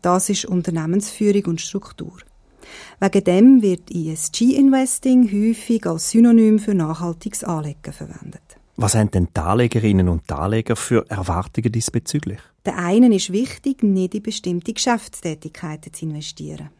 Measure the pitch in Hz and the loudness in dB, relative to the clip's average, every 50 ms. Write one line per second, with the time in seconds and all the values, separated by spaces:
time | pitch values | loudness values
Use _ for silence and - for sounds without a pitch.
0 | - 180 180 190 - - 196 - - - 185 180 170 185 165 165 156 160 180 202 | 0 0 2 2 0 -2 -2 -4 -4 -4 -4 -4 -2 -2 -4 -4 -2 -2 -2 -2
1 | 202 - - - 214 208 196 202 196 180 165 165 - - - 196 - - - - | -2 -4 -4 0 0 2 2 2 0 -2 -4 -6 -6 -8 -10 -10 -10 -12 -14 -16
2 | 165 165 - - - _ _ _ _ _ _ _ - - - - - - - _ | -16 -16 -16 -20 -20 _ _ _ _ _ _ _ -20 -20 -20 -20 -20 -20 -6 _
3 | 196 190 - 196 202 185 180 190 226 262 269 247 208 190 180 170 - - - 170 | -2 0 0 0 2 2 4 6 8 8 8 8 6 2 0 -2 -4 -8 -8 -6
4 | 156 160 156 160 - - - - 233 254 269 277 277 269 269 262 262 262 - - | -6 -6 -6 -6 -8 -6 -2 0 2 2 4 4 4 4 4 2 2 0 -2 -2
5 | - 262 254 254 247 202 202 202 214 226 226 - - - 233 220 - 190 165 165 | 0 2 4 4 4 4 2 0 0 0 0 -2 -2 -2 -2 -2 -2 -4 -4 -4
6 | - - - 226 233 240 233 226 220 214 214 208 208 214 202 180 160 156 160 160 | -2 2 4 6 6 8 8 8 6 6 4 2 2 0 0 0 0 -2 -4 -6
7 | 175 170 165 170 - 214 - - - - 170 156 147 147 147 - - - - - | -6 -8 -8 -8 -10 -10 -8 -8 -6 -6 -6 -6 -6 -8 -12 -12 -14 -16 -14 -14
8 | 151 - - - - - - - _ _ _ _ _ _ _ - 110 104 - 110 | -16 -16 -16 -16 -18 -18 -18 -20 _ _ _ _ _ _ _ -2 0 2 2 2
9 | 107 101 - 92 87 - - - 78 87 104 120 123 113 - 113 110 107 98 95 | 2 2 2 0 0 0 -2 -4 -2 0 2 2 2 2 0 0 2 2 2 2
10 | 90 90 87 80 - - - 71 82 98 110 113 - - 113 - - - 120 110 | 2 2 0 -2 -4 -8 -6 -4 -4 -2 -2 -2 -2 -2 -4 -4 -2 0 0 0
11 | - - 107 98 90 92 85 90 95 - - 120 113 117 113 113 - - - 117 | 0 -2 -6 -6 -4 -4 -4 -4 -6 -6 -6 -4 -4 -2 -2 -4 -4 -4 -6 -6
12 | - - - 147 - - 101 - - _ _ _ - - - 185 175 175 196 233 | -6 -4 -6 -6 -6 -8 -10 -10 -14 _ _ _ -10 -8 -6 -4 -2 2 4 6
13 | 254 240 208 185 - - 180 214 262 - - - - 277 269 - 220 202 190 190 | 6 6 4 2 0 -4 -4 -4 -4 -6 -8 -8 -6 -6 -2 0 0 0 2 0
14 | 185 180 - 208 208 226 208 - - 180 175 175 - 226 226 - - 254 233 226 | -2 -2 -4 -8 -8 -8 -10 -8 -6 -6 -6 -6 -6 -8 -8 -4 -2 -2 -2 -2
15 | - - - - - 170 156 151 - 156 - - - 151 151 151 156 160 - - | -4 -10 -14 -10 -10 -10 -10 -10 -12 -16 -16 -14 -12 -12 -12 -14 -14 -18 -14 -12
16 | 165 160 151 151 151 - - - 151 147 156 151 151 147 _ | -10 -10 -10 -10 -12 -14 -14 -14 -14 -14 -14 -14 -16 -18 _